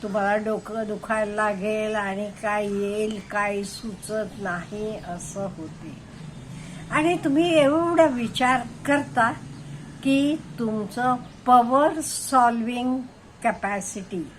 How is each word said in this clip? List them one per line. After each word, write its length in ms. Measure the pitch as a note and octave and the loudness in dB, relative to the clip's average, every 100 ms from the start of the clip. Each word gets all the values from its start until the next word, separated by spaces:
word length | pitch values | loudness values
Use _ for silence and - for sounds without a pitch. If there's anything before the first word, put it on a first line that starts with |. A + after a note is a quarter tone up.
तुम्हाला 340 | G#3+ G3+ G3+ G#3+ | -2 0 2 2
डोकं 460 | G#3+ G#3+ - A3 G#3+ | 0 -4 -4 -6 -4
दुखायला 480 | G#3 - A3 G#3 G#3 | -6 -2 -2 0 0
लागेल 600 | G#3+ G3 G#3 G#3+ G#3+ G#3+ | 0 0 -2 0 0 -2
आणि 360 | G3 G3 G#3 G3 | -2 -4 -6 -6
काय 240 | G#3+ G#3 G#3 | -2 -2 0
येईल, 540 | G3+ G3+ G#3 G#3+ G#3+ F#3+ | -2 -2 -2 -2 -4 -4
काय 320 | G#3 G#3 G3+ | -2 0 -2
सुचत 760 | G3 - A3+ F#3+ - G#3+ G3+ A3 | -4 -8 -10 -10 -6 -4 -4 -6
नाही 580 | G3 F3 F3 G#3 G#3+ G#3 | -6 -4 -6 -6 -6 -6
असं 500 | F3+ F3 - G3 G3 E3 | -8 -10 -8 -6 -6 -6
होते. 400 | D#3 - D#3+ B2+ - - - - - - - - - | -12 -12 -14 -14 -16 -16 -14 -14 -14 -14 -12 -14 -2
आणि 260 | C#4+ D#4+ F4 | 2 4 2
तुम्ही 300 | D#4+ C#4 F4 | 2 4 6
एवढा 520 | D#4+ C#4 D#4 E4+ E4+ D#4+ | 6 6 4 2 6 4
विचार 540 | B3 A3+ - B3+ B3+ A#3+ - - | 4 -4 0 2 2 -2 -8 0
करता 460 | C#4+ C4 B3+ A3+ - - - - - - - | 0 0 2 2 0 -10 -14 -14 -14 -14 -6
की 320 | C4+ C4+ C#4+ D#4 - - | 2 2 2 0 -6 -6
तुमचं 560 | A#3 G#3+ G3+ - B3 B3 - - B3 | -4 -2 -4 -2 0 0 -4 -6 8
पॉवर 560 | B3 A#3+ C4 D4+ D#4+ | 8 8 6 6 2
सॉल्व्हिंग 960 | - - - C4+ A#3+ A#3 A3 B3 B3+ C4 B3+ - - - | -4 -6 2 6 6 4 -2 -2 0 -2 -4 -14 -20 -2
कॅपॅसिटी 880 | A#3 G#3 G3 G3+ F#3+ G#3 F#3 F#3 C#3+ | -2 0 -4 -4 -6 -10 -8 -6 -8